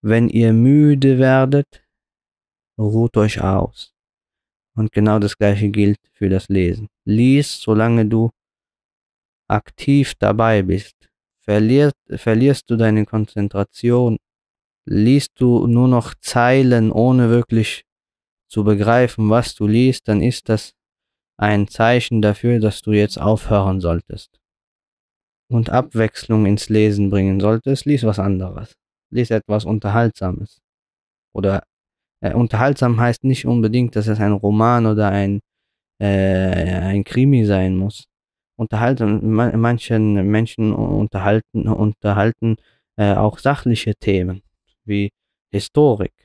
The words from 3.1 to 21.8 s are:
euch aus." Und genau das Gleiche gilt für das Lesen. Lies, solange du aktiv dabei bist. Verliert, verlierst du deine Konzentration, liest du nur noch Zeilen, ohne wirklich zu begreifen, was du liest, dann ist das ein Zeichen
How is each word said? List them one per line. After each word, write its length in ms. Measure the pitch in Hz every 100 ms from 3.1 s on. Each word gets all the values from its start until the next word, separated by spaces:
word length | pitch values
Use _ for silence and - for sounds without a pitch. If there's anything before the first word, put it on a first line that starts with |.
| 110
euch 240 | 107 -
aus." 520 | 95 95 - - - _ _ _ _ _ _ _ _ 110
Und 140 | 107
genau 280 | - 107 107
das 180 | 101 -
Gleiche 320 | 104 101 104
gilt 300 | 104 101 101 _
für 160 | _ 95
das 180 | 95 -
Lesen. 400 | 98 87 95 107 _
Lies, 560 | - 107 127 139 143 -
solange 460 | - 107 113 117
du 240 | 107 113 117 _ _ _ _ _ _ _ _ _ _ _ _
aktiv 640 | 104 - - - 143 135
dabei 460 | - 101 104 113 107
bist. 340 | 95 95 - _ _ _ _ _
Verliert, 520 | - 104 110 135 147 - _
verlierst 600 | - 117 110 135 139 _
du 80 | 113
deine 280 | 113 107
Konzentration, 1120 | 104 110 104 107 101 98 101 - 120 120 120 110 _ _ _ _ _ _
liest 460 | - 101 113 139 - _
du 260 | 123 120 117
nur 200 | 117 127
noch 260 | 123 - -
Zeilen, 680 | - 123 120 135 127 120 110
ohne 380 | - 123 127 117
wirklich 540 | 120 - 113 107 - _ _ _ _ _ _ _
zu 160 | 107
begreifen, 680 | 104 104 107 120 123 - 107
was 260 | 113 120
du 120 | - 104
liest, 400 | 113 127 127 -
dann 140 | 104
ist 260 | 120 - -
das 240 | 107 - _ _ _ _ _ _ -
ein 300 | 104 104 104
Zeichen 540 | -